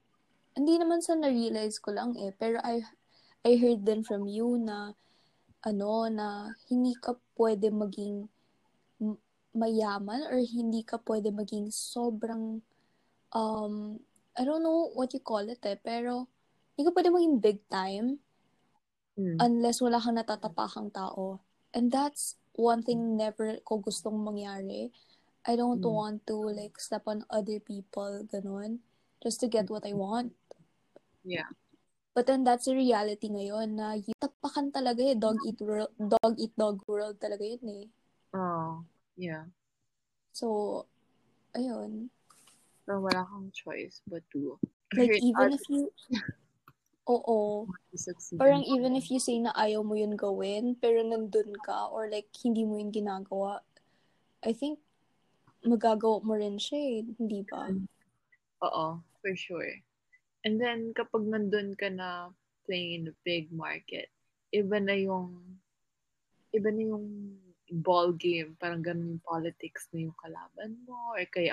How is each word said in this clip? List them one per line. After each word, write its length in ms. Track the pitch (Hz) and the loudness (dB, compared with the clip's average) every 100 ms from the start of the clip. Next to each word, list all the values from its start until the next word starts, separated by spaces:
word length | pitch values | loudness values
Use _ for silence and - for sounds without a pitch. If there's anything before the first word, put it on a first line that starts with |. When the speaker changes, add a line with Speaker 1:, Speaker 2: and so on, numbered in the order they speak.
| _ _ _ _ _ | _ _ _ _ _
Speaker 1:
hindi 240 | - 294 330 | 0 4 6
naman 240 | 339 339 | 6 2
sa 120 | 330 320 | 2 2
na-realize 600 | 294 240 226 220 214 214 | 4 2 2 0 -2 -4
ko 80 | - | -6
lang 200 | 208 240 240 | -4 -4 -4
eh, 120 | 196 | -6
pero 240 | 190 220 233 | -4 -2 0
I, 200 | 247 233 220 - _ _ _ _ 240 | 0 -2 -4 -14 _ _ _ _ 6
I 120 | 240 | 8
heard 240 | 240 226 202 | 8 6 2
din 160 | 220 220 | 0 0
from 200 | 202 202 | -2 -2
you 280 | 208 240 240 | -2 0 0
na, 360 | 220 208 208 202 _ _ _ _ _ _ 220 | 0 -4 -8 -14 _ _ _ _ _ _ -2
ano, 400 | 208 202 226 226 | 0 2 2 2
na 440 | 220 208 208 214 226 _ | 0 -4 -6 -10 -14 _
hindi 240 | 247 254 | 2 2
ka 240 | 240 - 247 _ - | 0 -4 -6 _ 2
pwede 320 | 226 208 214 | 4 6 2
maging 540 | 208 208 196 202 202 208 - _ _ _ _ _ _ | 2 -2 -4 -6 -6 -10 -16 _ _ _ _ _ _
m-, 160 | 214 208 _ _ _ | -4 -4 _ _ _
mayaman 680 | 226 226 220 214 202 202 240 311 | -2 2 2 2 -2 -4 -4 -2
or 80 | 254 | 0
hindi 400 | 240 233 226 226 220 | 0 0 0 0 -2
ka 120 | 226 | -6
pwede 280 | - 220 214 | -2 0 0
maging 360 | 208 202 214 208 | -2 -4 -4 -4
sobrang, 880 | - - 247 240 220 226 226 220 220 - _ _ _ _ _ _ | -6 -6 -2 -2 -2 -4 -4 -4 -6 -10 _ _ _ _ _ _
um, 400 | 226 220 220 208 208 214 214 - _ _ - | -2 0 -2 -4 -6 -8 -10 -16 _ _ -4
I 40 | 254 | 0
don't 160 | 320 | 2
know 280 | 330 330 330 | 2 2 2
what 160 | - 254 | 0 -2
you 60 | 269 | -4
call 240 | - 214 208 | -2 -2 -2
it 120 | 240 202 | -4 -6
eh, 120 | 202 | -4
pero 520 | - 233 240 247 254 _ _ _ _ - | -4 -4 -2 -4 -6 _ _ _ _ 2
hindi 80 | 302 | 4
ka 80 | |
pwede 160 | 349 349 | 6 6
maging 280 | 349 339 262 | 6 6 6
big 160 | 208 208 - | 6 2 -2
time 520 | 190 190 196 240 285 - _ _ _ _ _ _ _ _ - | -4 -2 -2 -2 -4 -10 _ _ _ _ _ _ _ _ -4
Speaker 2:
Mm. 240 | 185 165 | -2 4
Speaker 1:
unless 400 | 240 233 240 240 | 4 4 2 2
wala 160 | 247 233 | 2 2
kang 160 | 233 226 | 2 0
natatapakang 760 | 226 208 220 170 214 220 208 | -2 -4 -4 -4 -4 -6 -8
tao. 480 | 202 190 - 190 196 - _ _ | -6 -6 -6 -6 -8 -16 _ _
And 160 | 240 240 | 0 2
that's 480 | 262 285 285 - - _ | 2 0 -2 -8 -10 _
one 280 | - 233 233 233 | 2 4 4 2
thing 280 | 233 233 | 0 0
Speaker 2:
Mm. 40 | 220 | 0
Speaker 1:
never 400 | 214 214 220 226 - | 0 -2 -4 -4 -4
ko 120 | 214 | -4
gustong 360 | 202 202 220 214 | -2 -4 -4 -4
mangyari. 680 | 214 208 202 196 190 202 240 - _ _ _ _ - | -4 -6 -8 -8 -8 -8 -8 -12 _ _ _ _ 0
I 100 | 233 | 2
don't 260 | 240 247 | 2 2
Speaker 2:
Mm. 80 | 233 | 2
Speaker 1:
want 360 | 214 214 214 - | 0 -2 -6 -6
to, 80 | 214 | -4
like, 420 | 214 208 208 - | -4 -4 -8 -12
step 280 | - 208 214 | -6 -4 -2
on 180 | 214 - | -4 -2
other 280 | 220 202 214 | -2 0 -4
people, 640 | - 202 196 - 202 202 214 | -6 -10 -8 -8 -6 -8 -6
ganun, 480 | 202 196 196 208 233 - _ _ _ | -6 -6 -6 -6 -8 -10 _ _ _
just 180 | 233 226 | -6 -2
to 60 | 254 | 2
get 220 | 220 190 | 2 0
what 160 | 214 208 | -4 -4
I 80 | |
want. 400 | 202 196 226 247 - _ - _ _ _ - _ _ | -4 -2 -2 -4 -8 _ -20 _ _ _ -20 _ _
Speaker 2:
Yeah. 260 | 185 170 156 - _ _ _ _ _ | -8 -6 -6 -12 _ _ _ _ _
Speaker 1:
But 120 | - 247 | 0 4
then 160 | 262 | 4
that's 240 | 254 247 - | 4 4 2
the 80 | |
reality 560 | 262 254 214 214 208 214 | 4 4 4 2 -4 -6
ngayon 480 | 208 196 214 220 214 | -6 -4 -4 -4 -4
na 160 | 214 214 | -4 -6
y-, 160 | 202 220 | -6 -6
tapakan 520 | 285 - 285 - 277 | -6 -6 -4 -2 -2
talaga 280 | 277 254 240 | 0 0 2
eh, 120 | 269 | 4
dog 240 | 233 220 220 220 | 4 2 2 -2
eat 120 | 214 | -4
world, 280 | 208 208 214 - | -2 -2 -4 -4
dog 360 | 208 226 226 214 | 2 4 4 2
eat 160 | 220 - | -2 0
dog 240 | 214 202 - | 0 0 -4
world 320 | 208 214 202 | -4 -4 -6
talaga 200 | 214 202 208 | -6 -4 -6
yun 200 | 240 226 | -6 -10
eh. 200 | 202 214 _ _ _ _ | -10 -14 _ _ _ _
Speaker 2:
Oh, 480 | 190 180 170 160 165 170 _ _ - | -4 -2 -2 -4 -6 -12 _ _ -10
yeah. 300 | 180 156 165 - _ _ _ _ _ _ _ | -8 -8 -10 -18 _ _ _ _ _ _ _
Speaker 1:
So, 520 | - 233 208 208 202 - _ _ _ _ _ _ | -6 -2 0 0 -4 -8 _ _ _ _ _ _
ayun. 560 | 247 254 220 208 214 247 - _ - - _ _ _ - | -4 -4 -4 -6 -8 -10 -14 _ -20 -20 _ _ _ -4
Speaker 2:
So, 120 | 196 | -2
wala 220 | 190 185 185 | 2 0 0
kang 240 | 202 190 | -8 -14
choice 480 | - - - - - - | -14 -10 -8 -10 -12 -12
but 160 | 170 - | -12 -8
to 240 | 143 143 135 - _ _ | -6 -6 -4 -6 _ _
Speaker 1:
Like, 160 | 202 240 | 4 6
Speaker 2:
hurt 100 | 208 | 6
Speaker 1:
even 300 | 247 220 - | 4 6 6
Speaker 2:
others. 80 | 285 | 4
Speaker 1:
if 40 | - | 0
you, 240 | 285 285 - - | -2 -2 -6 -6
Speaker 2:
<laughs> 1000 | 226 - - _ _ - _ _ _ - | -4 -4 -12 _ _ -20 _ _ _ 0
Speaker 1:
oo. 560 | 240 - 226 208 208 220 | 0 4 2 2 -2 -6
Speaker 2:
Want 160 | 185 _ | -10 _
to 60 | 180 | -12
succeed 420 | - 180 - 170 | -10 -10 -10 6
Speaker 1:
Parang 240 | 269 277 | 8 8
Speaker 2:
in 80 | 254 262 | 6 2
Speaker 1:
even 160 | 254 262 | 4 2
if 120 | 262 | 0
you 80 | 254 | 0
say 180 | 247 233 | 2 0
na 120 | 233 - | 0 2
ayaw 280 | 220 214 | 2 2
mo 100 | 214 214 | 0 0
yun 200 | 214 208 | 0 0
gawin, 600 | 202 190 196 208 240 247 | -2 0 -2 0 -2 2
pero 240 | 233 233 | 4 4
nandun 480 | 226 226 220 214 208 202 | 4 0 0 0 0 -4
ka, 280 | - 202 208 | -6 -4 -4
or 200 | 220 220 | -4 -4
like, 200 | 208 208 - | -6 -8 -4
hindi 200 | 240 226 | 0 2
mo 120 | 214 208 | 2 -2
yun 120 | 208 | -4
ginagawa, 680 | 214 208 190 196 196 196 202 - _ _ _ _ _ _ _ | -4 -4 -4 -4 -4 -2 -4 -12 _ _ _ _ _ _ _
I 80 | 226 | -4
think, 280 | 226 285 302 _ _ _ _ _ _ _ _ 233 | -2 -4 -6 _ _ _ _ _ _ _ _ 2
magagawa 560 | 233 233 220 220 214 | 4 6 4 4 2
mo 100 | 214 214 | 2 0
rin 180 | 208 202 | 0 -4
siya 220 | - 294 | -4 -2
eh, 200 | 285 226 226 220 | -2 -2 -6 -4
hindi 240 | 220 202 | -4 -4
ba? 240 | 196 - - | -6 -8 -4
Speaker 2:
Mm. 180 | 190 190 - _ _ _ _ _ _ | -4 -6 -12 _ _ _ _ _ _
Oo, 220 | 180 - 160 170 170 _ | -2 0 -2 -4 -14 _
for 140 | 196 185 | -6 -6
sure. 340 | - 170 - 131 _ _ _ _ _ _ 214 | -6 -6 -6 -8 _ _ _ _ _ _ -2
And 100 | 220 | 0
then, 320 | 240 233 226 | 0 -2 -4
kapag 320 | 226 233 233 214 | -4 -2 0 0
nandun 480 | 220 202 208 202 196 | 0 0 0 -2 -4
ka 140 | 202 | -4
na 400 | 185 185 180 175 - _ _ | -4 -6 -8 -10 -16 _ _
playing 400 | - 180 175 170 | -6 -4 -4 -6
in 60 | 160 | -8
a 60 | - 180 | -6 -2
big 240 | 175 156 | -2 -2
market, 580 | 165 156 151 - - - _ _ _ _ | -8 -6 -8 -8 -12 -12 _ _ _ _
iba 240 | 208 196 208 | 0 2 2
na 160 | 196 | 2
yung, 640 | 202 190 185 180 180 180 185 _ _ _ _ _ _ _ _ _ | 0 0 -2 -4 -12 -18 -20 _ _ _ _ _ _ _ _ _
iba 160 | 220 208 | 0 2
na 120 | 214 220 | 0 -2
yung 120 | 214 208 208 202 196 185 _ _ | -4 -6 -10 -14 -16 -20 _ _
ball 460 | 170 160 175 175 170 | -2 4 6 4 2
game. 400 | 175 170 156 165 | 2 0 -2 -6
Parang 240 | 175 170 | -4 -2
ganun 380 | 165 170 170 165 | -2 -4 -4 -6
yung 60 | - | -4
politics 640 | 165 165 - 165 - - | -4 -4 -6 -12 -12 -10
na 160 | 165 160 | -6 -6
yung 80 | 160 | -8
kalaban 640 | 165 165 170 - 220 233 247 | -14 -14 -16 -14 -12 -12 -14
mo, 260 | 240 240 | -10 -6
or 120 | 214 180 | -4 -4
kaya 240 | 180 170 | 0 0